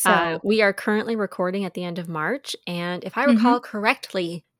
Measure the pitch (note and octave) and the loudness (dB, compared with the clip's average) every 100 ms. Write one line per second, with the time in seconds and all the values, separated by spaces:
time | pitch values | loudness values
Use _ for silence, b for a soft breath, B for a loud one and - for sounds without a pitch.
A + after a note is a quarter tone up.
0 | F#3+ F3 E3+ E3 G3+ G#3+ G3+ F#3+ - G#3 | 2 4 2 -2 2 4 4 2 0 0
1 | A3 A3+ G3 - F3+ G3 F#3+ F3+ F3 F3 | 0 -2 -4 -2 -2 -2 -4 -6 -8 -6
2 | E3+ D#3+ D#3+ C4+ - - - F3 F3 F3+ | -6 -4 -2 -4 -6 -12 -8 -6 -4 -6
3 | F#3 - C4+ A3+ B3 B3 - G#3+ G#3+ C4+ | -6 0 4 4 6 2 0 -4 -2 -2
4 | - F#3+ F3 E3+ - _ | -2 -4 -4 -6 -12 _